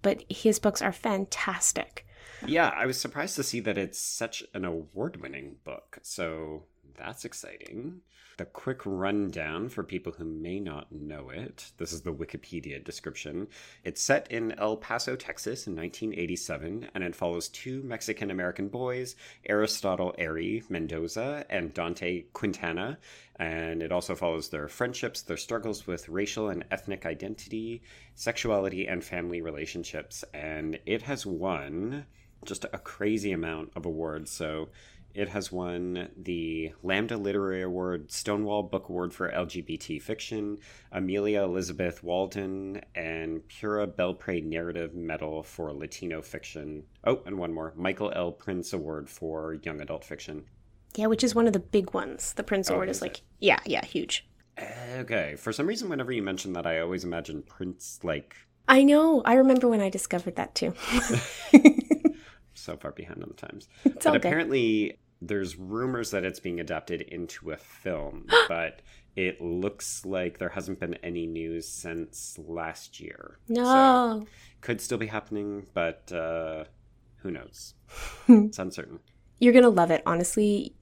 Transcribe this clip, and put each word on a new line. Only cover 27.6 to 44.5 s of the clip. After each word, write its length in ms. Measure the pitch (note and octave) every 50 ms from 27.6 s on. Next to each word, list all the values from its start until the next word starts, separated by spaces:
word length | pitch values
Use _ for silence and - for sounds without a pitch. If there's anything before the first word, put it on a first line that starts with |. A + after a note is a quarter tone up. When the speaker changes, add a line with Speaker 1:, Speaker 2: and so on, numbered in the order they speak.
| A2 A2+ A#2 A#2 - - - - - - -
Speaker 2:
sexuality, 760 | - - A#2 A#2 - - A#2 G#2+ G2+ F#2+ F#2+ F#2+ F2+ F#2 -
and 160 | F#2 F2+ E2+
family 380 | - - F2 F2 F2 F2 F2
relationships. 840 | E2 E2 D2+ D2 D2+ - - F2 E2 - - D#2 D2+ - - - - - -
And 420 | D2+ D2+ D#2 D#2 D#2 D#2+ D#2 D#2 - -
it 160 | - G#2 A2+
has 240 | A2+ C3+ C#3+ B2+ -
won 800 | G2+ F#2 D#2 F2 F#2+ F2+ D2+ C#2+ C#2+ D2 E2+ G2 A#2 C3+ D3 C#3 - - - - - - - -
just 200 | - F#2+ - -
a 120 | - - -
crazy 540 | - - - - G2+ G#2+ A2 A2 G2 G#2
amount 400 | F#2 D#2+ E2 E2 D#2+ D#2 D#2 - -
of 120 | E2+ E2 F2
awards. 420 | D#2+ D#2 E2 D#2+ D2+ D#2 D#2 -
So 400 | - - E2+ D#2 D#2 D#2+ D#2 - - - - - - - - - -
it 160 | G2+ G2+ G2
has 220 | G2 G#2 F#2 -
won 580 | F#2 F2+ F2+ F2 F2 F2 F2+ F2+ F2+ F2+ F2+ - -
the 580 | - F2+ F2+ F2 E2+ E2 D#2+ D#2+ D#2+ D#2+ D#2+ - - -
Lambda 340 | F2+ F#2+ G2+ A2 A2+ A#2+ G#2+
Literary 460 | G2+ G2+ G2 G2+ G2 F#2+ F#2 F#2 F#2
Award, 480 | F#2 F2+ F#2 F2+ F2+ F2+ E2+ D2 -
Stonewall 500 | - - - G#2+ G#2 G2+ G#2+ G#2 G#2 G#2
Book 260 | G2 F#2 - F#2+ - -
Award 220 | F2 F2 F2+ F2 -
for 140 | - F#2+ E2+
L 160 | - - F2+ E2
G 140 | - F2+
B 140 | D2+ - D#2+
T 220 | - - - D#2+ D2
fiction, 600 | - - - - - - A#2 G#2+ G#2 G#2 G#2 G#2 - - - - - -
Amelia 500 | - F#2+ F#2+ F#2 F#2+ G2+ G2+ G#2 G#2 G2+
Elizabeth 640 | G2 F#2 F2 F#2+ F#2 E2 F2 D2 F#2 F2 E2+ - -
Walden, 800 | F2 F2 F#2 F#2+ F#2 F#2+ G2+ G2 F#2+ F#2+ F#2+ G2 G2 G2 G#2 - _ -
and 480 | F#2 E2 D#2+ E2 D#2+ E2 D#2+ D#2+ D#2+ - -
Pura 400 | - - - G#2+ G#2 G#2 G#2 F#2+
Belpré 560 | - - F2+ F2+ F#2 - - - F#2 E2+ D#2
Narrative 500 | D#2